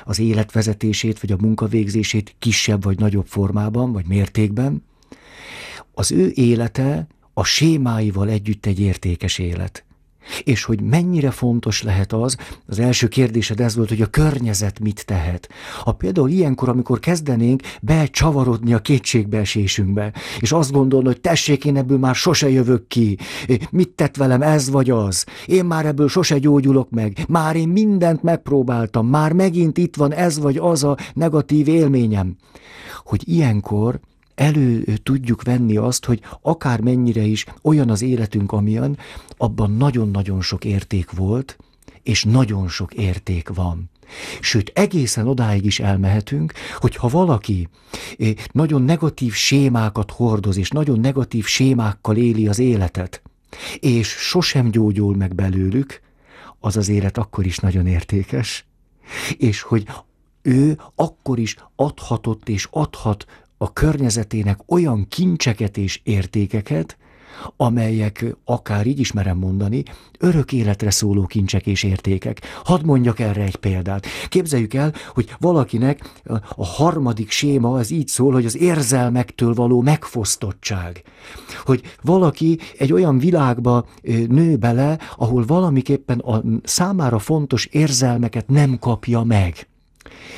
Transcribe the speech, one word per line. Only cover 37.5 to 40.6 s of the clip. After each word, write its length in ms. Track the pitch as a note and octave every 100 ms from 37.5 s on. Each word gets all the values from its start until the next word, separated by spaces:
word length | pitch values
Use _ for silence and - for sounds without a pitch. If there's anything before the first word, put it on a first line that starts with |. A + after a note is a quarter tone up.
| -
olyan 280 | D3+ D#3 B2
az 120 | G#2
életünk, 500 | B2+ B2 G#2+ G#2+ G2+
amilyen, 460 | G#2+ G#2 A2 C3+ C#3 - - - -
abban 400 | A#2+ A2+ G#2 G#2+
nagyon-nagyon 640 | C#3+ B2 G#2+ G2 G2 F#2+
sok 240 | F2 F#2+